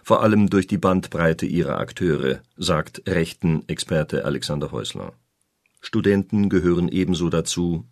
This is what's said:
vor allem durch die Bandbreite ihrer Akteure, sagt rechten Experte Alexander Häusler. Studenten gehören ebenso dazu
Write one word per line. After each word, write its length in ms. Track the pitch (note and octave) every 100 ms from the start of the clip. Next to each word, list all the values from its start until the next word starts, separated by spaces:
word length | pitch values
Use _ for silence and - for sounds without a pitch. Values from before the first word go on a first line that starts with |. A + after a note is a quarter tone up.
vor 180 | - -
allem 280 | A2 G#2+ G2+
durch 180 | G2+ F#2
die 100 | F#2+
Bandbreite 680 | F#2+ F#2 - D#2+ E2 E2 -
ihrer 320 | E2+ C#2+ -
Akteure, 640 | - - F2+ C#2+ C2+ C2 - -
sagt 460 | E2+ D#2 - - -
rechten 600 | F2 E2 - E2+ D#2 -
Experte 580 | E2 - D#2+ D#2 D2+ G#1
Alexander 460 | C2 - D2 C#2+
Häusler. 420 | A#1+ - - G1+ - _ _ _ _ _ _
Studenten 680 | - A2+ G2+ G2 F#2+ G#2+ G2
gehören 380 | F#2 F2 F2 F2
ebenso 420 | F#2+ F#2 E2+ E2+
dazu 560 | E2+ E2 F2+ F2 E2+ -